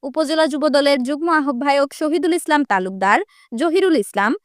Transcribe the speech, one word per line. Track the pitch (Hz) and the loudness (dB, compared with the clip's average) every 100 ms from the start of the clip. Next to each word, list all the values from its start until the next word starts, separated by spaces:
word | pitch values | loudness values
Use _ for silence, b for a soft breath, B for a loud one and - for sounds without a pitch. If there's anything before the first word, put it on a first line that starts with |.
উপজেলা | 262 254 302 311 320 | -6 -4 -2 2 0
যুবদলের | 285 294 277 285 277 247 | 2 0 2 2 0 0
যুগ্ম | 285 330 320 | -4 0 0
আহ্বায়ক | 277 240 285 277 277 | 0 -2 0 0 0
শহীদুল | - 311 320 311 | -2 -2 0 0
ইসলাম | 339 - 302 | -2 0 0
তালুকদার, | 277 196 185 190 190 226 403 b b | 2 0 -2 -2 2 2 0 b b
জহিরুল | 233 330 330 370 311 | -4 0 2 2 2
ইসলাম | 202 - 202 349 | 0 -2 -2 -2